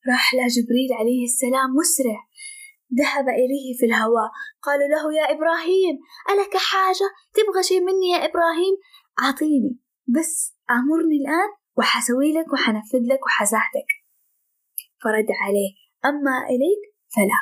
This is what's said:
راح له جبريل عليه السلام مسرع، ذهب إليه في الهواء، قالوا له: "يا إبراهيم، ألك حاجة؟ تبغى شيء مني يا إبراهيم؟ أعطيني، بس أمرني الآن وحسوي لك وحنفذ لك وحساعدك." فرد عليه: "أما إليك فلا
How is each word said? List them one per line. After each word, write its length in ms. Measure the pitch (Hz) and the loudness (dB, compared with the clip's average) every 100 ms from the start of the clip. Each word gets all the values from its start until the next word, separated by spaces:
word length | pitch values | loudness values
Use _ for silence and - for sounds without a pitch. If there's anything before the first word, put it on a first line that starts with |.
| 254 | 0
راح 240 | 247 - | 0 2
له 120 | 254 247 240 | 2 2 0
جبريل 340 | 233 240 262 226 | 2 0 0 0
عليه 240 | 226 247 | 0 0
السلام 440 | 240 - 247 262 262 262 | 0 -2 0 0 2 2
مسرع، 380 | 339 - 247 208 - - - - - _ _ 254 | 0 0 -2 -2 -12 -18 -18 -18 -20 _ _ 0
ذهب 280 | 285 294 262 | 0 0 -2
إليه 400 | - 254 277 262 247 | 0 0 0 -4 0
في 80 | 233 | 0
الهواء، 440 | 220 220 233 214 - - _ | 2 2 0 0 -8 -18 _
قالوا 260 | 285 285 285 | -2 0 2
له: 160 | 302 302 311 | 0 0 0
"يا 60 | 285 | 0
إبراهيم، 600 | 302 320 330 330 381 370 277 - - - | 0 0 0 2 2 2 -2 -10 -10 -2
ألك 240 | 403 403 381 381 | 0 0 -2 0
حاجة؟ 380 | 381 381 370 392 - _ 427 | 2 2 0 -2 -4 _ 0
تبغى 260 | 427 381 | 2 0
شيء 180 | 370 370 | 2 2
مني 280 | 359 381 370 | 2 0 0
يا 60 | 349 311 | 0 0
إبراهيم؟ 460 | 349 330 330 381 392 _ _ _ - | 0 0 2 0 -2 _ _ _ -4
أعطيني، 500 | 262 269 311 285 - 247 _ _ - 254 | -4 -2 0 0 0 -6 _ _ -2 0
بس 400 | 320 - - _ - | 0 -6 -8 _ -4
أمرني 460 | 240 269 330 330 294 | 0 2 2 2 0
الآن 280 | 277 320 415 - _ - | 0 -2 -2 -6 _ -2
وحسوي 540 | 214 240 233 254 294 | 0 0 0 2 2
لك 200 | 311 320 | 0 -2
وحنفذ 500 | 285 - 214 214 254 240 | -2 0 -2 0 0 2
لك 100 | 269 - | 0 0
وحساعدك." 640 | - 208 220 - - - - _ _ _ _ _ _ _ - - _ | 0 0 0 -2 -6 -6 -8 _ _ _ _ _ _ _ -16 -16 _
فرد 260 | 220 220 214 - | -2 0 0 -2
عليه: 280 | 202 202 196 _ _ _ | -2 -2 -2 _ _ _
"أما 300 | 262 294 277 254 - | -2 0 -2 -2 -2
إليك 300 | 247 302 415 - _ _ | 0 2 0 -4 _ _
فلا 260 | 220 196 202 | 0 2 0